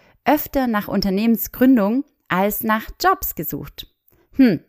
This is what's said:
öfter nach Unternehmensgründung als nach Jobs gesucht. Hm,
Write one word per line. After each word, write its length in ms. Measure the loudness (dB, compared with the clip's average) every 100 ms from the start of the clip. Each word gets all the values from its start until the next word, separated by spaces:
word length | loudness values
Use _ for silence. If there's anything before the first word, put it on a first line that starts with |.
| _ _ 0
öfter 400 | 0 0 -2 0
nach 220 | -2 -2
Unternehmensgründung 1160 | -2 0 0 0 0 -4 2 4 6 2 -2 -4 _ -4
als 360 | -2 -2 -2
nach 260 | -2 -2 -4 -2
Jobs 360 | 0 0 -4 -8
gesucht. 580 | -8 -10 -12 -16 -20 _ _ _ _ 2
Hm, 220 | 2 2